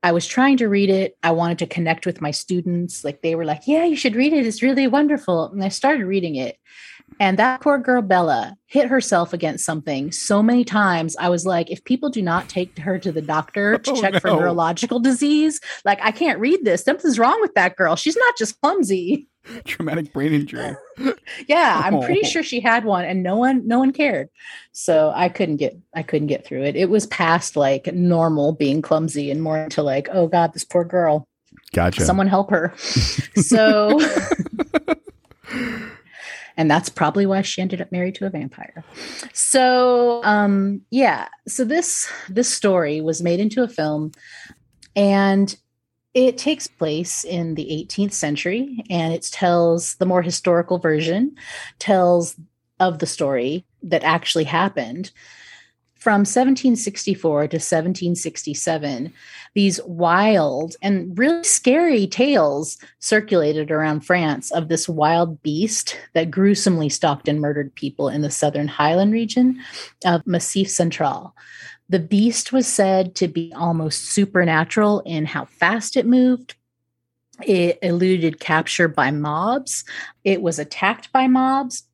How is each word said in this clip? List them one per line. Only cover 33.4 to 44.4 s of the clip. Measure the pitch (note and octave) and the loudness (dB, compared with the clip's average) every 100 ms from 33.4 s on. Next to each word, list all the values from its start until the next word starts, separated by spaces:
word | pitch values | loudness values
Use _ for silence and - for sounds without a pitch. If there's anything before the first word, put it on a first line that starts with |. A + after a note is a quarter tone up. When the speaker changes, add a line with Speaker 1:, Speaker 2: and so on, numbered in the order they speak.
| - A3+ A3 G#3+ G#3 D4 | 2 4 6 4 4 4
Speaker 1:
<laughs> | D4+ - - F#4 - - D4 D4+ D4+ D#4 - _ _ _ - B3 A#3+ A#3 A3 - _ - - - - - | 2 0 -2 -4 -4 -6 -4 -4 -2 -6 -6 _ _ _ -12 -10 -8 -10 -14 -18 _ -20 -18 -18 -14 -2
and | D#3 | 2
that's | D3+ - | 2 0
probably | - D#3 G3+ G3 | -2 0 2 0
why | F#3+ | 0
she | F#3+ - | -2 -4
ended | F#3 F#3 | -6 -6
up | F3+ | -6
married | F3+ F3+ F#3 | -6 -6 -6
to | G3 | -8
a | |
vampire. | E3 - - - - - - - - - | -8 -10 -12 -18 -18 -20 -18 -16 -14 -12
So, | - - C4 B3+ B3+ B3 B3 A#3+ A#3+ | -4 0 4 4 4 4 4 2 0
um, | G#3+ G#3 G#3 G3 G3 G3+ _ | 2 2 4 2 0 -4 _
yeah. | B3 B3+ C3+ F2 - - | 0 2 0 -6 -14 -12
So | - | -4
this, | A#3 D#4 E4 - - - - | 0 0 -2 -4 -6 -10 -6
this | F#3+ B3 | -2 -2
story | - G#3 F#3 D3+ D3+ | 0 2 2 2 -2
was | D#3 E3 | -2 -2
made | F3 F3 | 0 0
into | G#3+ G#3+ | 0 0
a | A#3+ | -2
film, | A#3+ D3+ D3+ D#3 - - - | -2 -2 -2 -6 -10 -20 -20